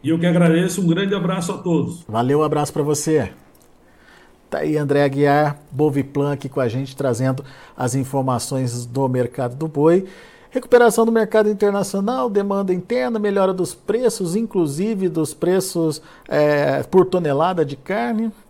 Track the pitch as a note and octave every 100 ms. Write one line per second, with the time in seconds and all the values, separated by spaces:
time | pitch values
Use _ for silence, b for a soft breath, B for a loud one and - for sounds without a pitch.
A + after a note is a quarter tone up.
0 | C3 E3 F3 F3 E3+ E3 F3+ F#3+ F3 E3+
1 | G3 G3 E3+ F#3+ E3+ F#3+ F3+ D#3+ B2+ -
2 | - A2 B2 D3 D3+ D3 D3 - C#3+ D3
3 | - D#3 G#2 - - _ _ _ b b
4 | b b b b _ - D3+ D3+ D3 C#3+
5 | C#3+ C3+ C#3+ C#3+ D3+ D3 - C3 D3+ C#3
6 | C#3 D3 C#3+ C#3+ C#3 C#3+ B2 A#2+ C3+ -
7 | C#3 A2+ C3 C3 - B B - C3 C3
8 | C3 C#3 C3 A#2+ - C3+ B2+ A#2+ A#2+ A#2+
9 | C3+ B2+ A#2+ - B2+ B2+ D#3+ D3 D3+ F3+
10 | F#3+ B B B B C4 - A#3+ A#3+ A3
11 | A3+ A3+ G#3+ G#3+ G#3+ G#3 G3+ G3+ G3 G3
12 | G3 C4 B3+ G3+ G3+ G3 G3 F3+ F3+ B3
13 | B3+ A3+ G#3 G3 F#3+ F#3 E3 - - G#3+
14 | B3+ - F3+ F#3 A3+ G3 D#3+ C#3 G#3 G#3+
15 | F#3 D#3+ D3+ - E3+ F#3 F#3 F3 D#3+ D3+
16 | B B - D3 D3+ D3 C#3+ C#3 - F#3+
17 | F#3 F#3 D#3+ C#3 E3+ F3+ D3 C3+ - G3+
18 | A#3+ A3 A3+ G#3 _